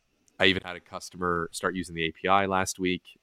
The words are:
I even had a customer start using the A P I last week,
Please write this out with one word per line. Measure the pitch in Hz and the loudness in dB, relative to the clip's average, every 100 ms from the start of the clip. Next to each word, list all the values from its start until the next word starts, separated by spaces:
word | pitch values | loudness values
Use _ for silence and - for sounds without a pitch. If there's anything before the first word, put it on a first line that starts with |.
| _ _ _ - | _ _ _ 2
I | 95 | 4
even | 92 | 4
had | 92 87 | -2 -12
a | |
customer | - 92 - 90 90 85 82 | -14 -16 -14 -4 -2 0 -4
start | - 95 92 | -4 -2 -2
using | 87 82 | -6 -4
the | 82 | -4
A | |
P | - 92 | -2 2
I | 98 98 | 4 4
last | 95 95 - | 0 -2 -2
week, | 92 90 - - | -2 -2 -6 -20